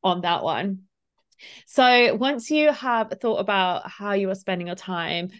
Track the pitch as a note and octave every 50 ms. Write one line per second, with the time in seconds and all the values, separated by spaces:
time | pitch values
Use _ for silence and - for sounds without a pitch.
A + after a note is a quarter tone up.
0 | - F#3+ F3 F3+ F3 E3+ E3+ - - D#3 D3 A2+ F3 G3+ F#3+ F#3+ - _ _ _
1 | _ _ _ _ _ _ _ _ - - - - - - - - B3+ B3 B3 A#3+
2 | A#3+ A#3 - G#3 B3 C4+ D4 A#3+ A3+ - D#4 D4+ D4+ D4+ C#4+ - B3 B3+ A#3+ A3+
3 | A3 A3+ - - - A#3 A3 - G3 G3+ G3+ F#3+ F#3 F3+ F3 - - - - -
4 | G3+ G3+ G3+ G3+ G3 F#3 F#3+ F#3+ - - F#3 F3 F3 F3 F3 F3+ - F#3 F#3 F3
5 | - - - F3 F3 F#3 -